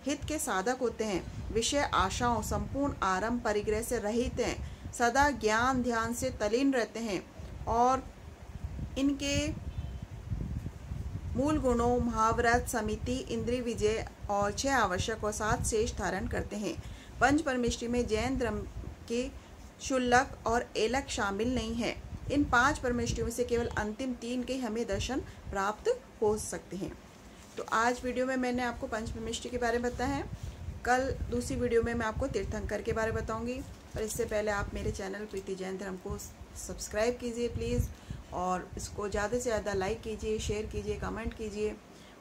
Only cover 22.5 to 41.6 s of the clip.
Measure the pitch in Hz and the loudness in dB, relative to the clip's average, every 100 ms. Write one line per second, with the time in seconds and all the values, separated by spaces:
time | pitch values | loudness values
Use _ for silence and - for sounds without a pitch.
22.5 | 240 269 302 254 240 233 - 226 233 240 | 6 6 4 0 0 0 0 -2 0 2
23.5 | 233 240 - 208 214 262 240 233 254 247 | 2 2 0 -2 -2 -4 -4 -2 -2 -2
24.5 | 262 240 220 226 196 - 269 - - - | -2 -2 -2 -2 -2 -2 -4 -4 -12 -6
25.5 | 196 196 - 440 494 - - 214 214 - | 0 0 0 0 0 -4 0 2 2 -2
26.5 | 175 - 180 - - - - - - - | -8 -8 -6 -6 -8 -16 -20 -20 -18 -12
27.5 | - - 220 233 247 254 240 254 262 247 | -10 -2 2 4 2 -2 0 2 2 2
28.5 | 247 247 233 262 226 226 233 226 240 247 | 0 0 -2 -4 -4 -4 -6 -6 -6 -4
29.5 | 240 240 240 240 240 254 277 370 - - | 0 2 2 0 0 0 0 -4 -6 -8
30.5 | - - - 233 254 262 247 - 240 240 | -8 -8 -4 2 4 4 -2 0 -2 0
31.5 | 262 240 233 233 240 220 220 277 220 196 | 0 4 4 4 0 0 0 0 0 -2
32.5 | 214 202 202 226 220 220 220 220 220 240 | -4 -2 -2 0 0 0 0 -2 -2 -2
33.5 | 254 - - - - 214 233 226 214 214 | -4 -8 -14 -10 -6 -4 -2 0 0 2
34.5 | 202 202 202 214 208 190 202 214 196 196 | 0 -2 -2 -2 -2 -6 -6 -6 -6 -6
35.5 | 185 185 185 196 185 202 - - - - | -4 -4 -4 -6 -6 -6 -8 -8 -14 -14
36.5 | - - 180 - 208 233 240 247 233 240 | -12 -10 -8 -4 2 2 2 -4 -2 -2
37.5 | 226 233 240 - - - - - - 180 | 0 0 2 0 -4 -10 -10 -6 -2 0
38.5 | 180 - - - - 202 202 208 240 247 | 0 -2 -8 -8 -4 -2 0 0 0 0
39.5 | 214 202 196 190 226 226 208 220 214 - | 0 0 0 0 -2 -4 -4 -2 0 0
40.5 | 208 214 208 208 202 185 196 233 - 220 | -2 -2 -4 -4 -4 -4 -4 -6 -6 -6
41.5 | 208 | -2